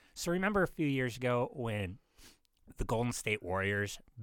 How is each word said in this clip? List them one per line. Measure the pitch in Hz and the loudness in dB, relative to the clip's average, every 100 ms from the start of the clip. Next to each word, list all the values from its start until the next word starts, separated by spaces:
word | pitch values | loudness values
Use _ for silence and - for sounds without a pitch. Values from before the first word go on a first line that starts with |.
| - - | -18 -6
So | 175 | 0
remember | 180 196 202 | 2 2 2
a | 165 | 2
few | - 147 | 2 0
years | 135 123 123 | 2 0 0
ago | 123 120 127 | 0 2 0
when | 139 117 104 92 104 _ - - - _ _ - - | -2 -2 -2 -2 -6 _ -20 -20 -20 _ _ -12 -4
the | |
Golden | - 113 120 | 0 0 0
State | - 110 107 | -2 -2 -2
Warriors | 87 95 98 101 101 - - 117 | 0 0 2 2 0 -4 -14 -16